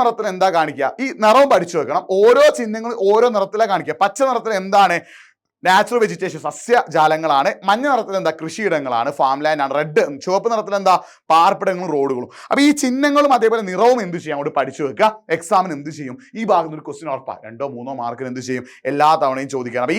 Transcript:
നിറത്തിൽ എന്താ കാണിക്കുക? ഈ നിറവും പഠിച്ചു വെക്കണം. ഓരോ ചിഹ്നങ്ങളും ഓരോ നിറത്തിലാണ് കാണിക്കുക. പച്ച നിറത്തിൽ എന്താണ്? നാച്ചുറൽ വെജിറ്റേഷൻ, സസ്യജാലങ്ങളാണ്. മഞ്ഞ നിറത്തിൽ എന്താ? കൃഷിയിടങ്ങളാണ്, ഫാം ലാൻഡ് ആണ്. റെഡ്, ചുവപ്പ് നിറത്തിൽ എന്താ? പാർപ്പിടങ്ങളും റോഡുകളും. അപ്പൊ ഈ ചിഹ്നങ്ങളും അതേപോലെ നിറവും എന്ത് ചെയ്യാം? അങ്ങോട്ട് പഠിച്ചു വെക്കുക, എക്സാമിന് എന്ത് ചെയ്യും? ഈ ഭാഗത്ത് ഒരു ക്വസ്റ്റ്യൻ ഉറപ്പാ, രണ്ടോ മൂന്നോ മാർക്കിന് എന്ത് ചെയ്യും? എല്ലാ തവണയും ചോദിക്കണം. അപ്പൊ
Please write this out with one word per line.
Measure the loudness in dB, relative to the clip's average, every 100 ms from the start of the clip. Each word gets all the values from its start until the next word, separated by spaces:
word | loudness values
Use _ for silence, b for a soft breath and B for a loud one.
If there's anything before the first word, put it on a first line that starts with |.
നിറത്തിൽ | 2 0 -4
എന്താ | 0 2 2
കാണിക്കുക? | 0 -2 -4 -4
ഈ | -6 0
നിറവും | 4 6 6
പഠിച്ചു | 4 2 -4
വെക്കണം. | -2 -4 -2 4
ഓരോ | 6 6 4 2
ചിഹ്നങ്ങളും | -6 -6 -8 -2 2
ഓരോ | 4 4
നിറത്തിലാണ് | 2 -2 0 0
കാണിക്കുക. | 0 -4 -2
പച്ച | -2 0 -2
നിറത്തിൽ | -2 -2 -6
എന്താണ്? | 0 4 4 2 -6 B B B _ _ 2
നാച്ചുറൽ | 2 2 0
വെജിറ്റേഷൻ, | 0 -2 -8 -6 -10
സസ്യജാലങ്ങളാണ്. | -8 0 0 2 2 2 2 2 2 2 -2 0
മഞ്ഞ | 0 2
നിറത്തിൽ | 0 -2 -2
എന്താ? | -2 -4
കൃഷിയിടങ്ങളാണ്, | -8 -4 -2 -2 -2 -2 -2 0
ഫാം | 0 0
ലാൻഡ് | -2 -2
ആണ്. | -2 -2
റെഡ്, | -2 0 -2 -4
ചുവപ്പ് | -4 -2 -2
നിറത്തിൽ | -4 -4 -2
എന്താ? | 2 2 B B 2
പാർപ്പിടങ്ങളും | 4 4 2 -2 -4 -4
റോഡുകളും. | -2 -2 -4 -8 B B
അപ്പൊ | 2 2
ഈ | 2
ചിഹ്നങ്ങളും | -2 0 0 2 2 4
അതേപോലെ | 2 0 -4
നിറവും | 0 2 2
എന്ത് | -2 -8
ചെയ്യാം? | -6 -6
അങ്ങോട്ട് | -4 -2
പഠിച്ചു | -4 -4 -6
വെക്കുക, | 0 0 0 -6 -6
എക്സാമിന് | 0 0 0 -6
എന്ത് | -12 -14
ചെയ്യും? | -14 -14 B -8
ഈ | 0
ഭാഗത്ത് | 0 0 -8
ഒരു | -14
ക്വസ്റ്റ്യൻ | -12 -8
ഉറപ്പാ, | -10 -10 -14 -14
രണ്ടോ | -10 -10 -10
മൂന്നോ | -12 -10
മാർക്കിന് | -8 -8 -10
എന്ത് | -10 -6
ചെയ്യും? | -8 -8 B -6
എല്ലാ | 2 4 4
തവണയും | 0 -2 -6 -8
ചോദിക്കണം. | -6 -4
അപ്പൊ | -4